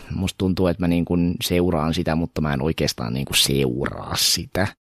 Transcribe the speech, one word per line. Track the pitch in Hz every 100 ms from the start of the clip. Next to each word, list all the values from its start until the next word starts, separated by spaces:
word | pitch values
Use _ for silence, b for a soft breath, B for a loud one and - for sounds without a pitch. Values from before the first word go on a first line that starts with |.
| B
musta | - 95 -
tuntuu, | 92 90 92
että | 85
mä | 85
niin | 87
kun | 82 90 87 90
seuraan | - 87 87 82 78
sitä, | 87 82
mutta | 80 85 -
mä | 76
en | 69
oikeastaan | 76 80 73 - 58
niin | 64 69
kun | -
seuraa | - 69 65 62 69 - - -
sitä. | - - - - 98 - _